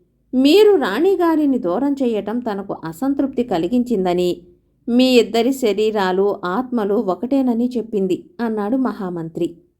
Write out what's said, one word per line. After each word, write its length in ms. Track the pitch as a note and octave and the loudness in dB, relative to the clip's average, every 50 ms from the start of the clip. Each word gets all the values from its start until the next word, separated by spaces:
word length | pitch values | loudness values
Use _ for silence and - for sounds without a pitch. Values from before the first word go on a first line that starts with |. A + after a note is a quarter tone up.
| _ _ _ _ _ _ - | _ _ _ _ _ _ 0
మీరు 420 | B3+ C4 C#4 D#4 G4 G#4+ G#4 G4+ | 2 4 6 6 6 6 6 6
రాణిగారిని 840 | E4+ C4 G3 F#3+ A3+ D#4+ F#4+ G4 E4+ F4 E4+ E4 D4+ D4+ C#4+ C4+ A#3+ | 4 2 0 0 0 2 2 2 2 2 2 2 2 2 0 0 0
దూరం 340 | - F3 E3+ G#3 C4+ C#4+ C#4+ | 0 -2 -2 0 0 -2 -2
చేయటం 460 | C#4 C#4 A#3+ A3+ G#3 G3 G3 G#3+ B3 | 0 0 -2 -2 -2 -4 -4 -4 -4
తనకు 360 | B3 A#3+ G3+ G3 G3 G3 E3 - - | -4 -4 -6 -6 -6 -8 -8 -8 -8
అసంతృప్తి 600 | E3 E3 - - C4+ C#4 C#4 C#4+ C4+ - - A#3+ | -10 -8 -4 -2 -2 0 0 -2 -2 -2 -2 -2
కలిగించిందని, 960 | B3 G3 E3 E3 F3 A#3+ B3 A#3+ A#3+ A#3 G3 F#3 F3+ F3 F3+ F3+ F3+ F3 F3 - - - _ _ _ _ _ - - | -2 0 -2 -2 0 0 0 0 0 0 0 0 0 0 0 0 0 -2 -4 -8 -20 -20 _ _ _ _ _ -6 -2
మీ 300 | A#3 B3 B3+ C4 B3+ A#3+ | 2 4 4 6 6 4
ఇద్దరి 340 | A3 F#3+ G#3 A3+ A#3 B3 C4+ | 4 4 2 0 0 0 0
శరీరాలు 880 | C4+ - A3 G3+ G3 G#3+ A3 G#3 G#3+ G3 F#3 F3+ F#3 G3 G#3 G3 - - | 0 0 -2 0 0 0 0 0 0 0 0 2 2 2 0 0 -2 -4
ఆత్మలు 480 | F3+ F3+ G#3 B3 B3+ - A#3+ G#3 G3+ G3+ | -4 -4 -4 -4 -4 -4 -2 -2 0 0
ఒకటేనని 760 | G#3+ A#3 F#3+ F3 F3+ - B3 C#4 C4+ C4+ B3+ A#3+ A3+ A#3+ B3 B3 A#3 | -2 0 -2 -2 -4 -2 -2 -2 0 0 0 0 0 -2 -2 -2 -4
చెప్పింది" 520 | G#3+ A3+ - G#3 F#3+ F#3 F3+ - - - _ - | -6 -4 -4 -2 -2 -2 -2 -4 -6 -10 _ -8
అన్నాడు 380 | A#3 A#3 A3 G#3+ G3+ G3+ A#3 C4+ | -6 -4 -4 -4 -4 -2 -2 -2
మహామంత్రి. 800 | C4 A#3 G#3 - G#3 F3+ F3 E3+ E3 E3 E3 - E3+ E3 E3+ - _ _ _ _ | -2 -2 -4 -6 -6 -6 -6 -6 -8 -8 -6 -6 -6 -6 -6 -10 _ _ _ _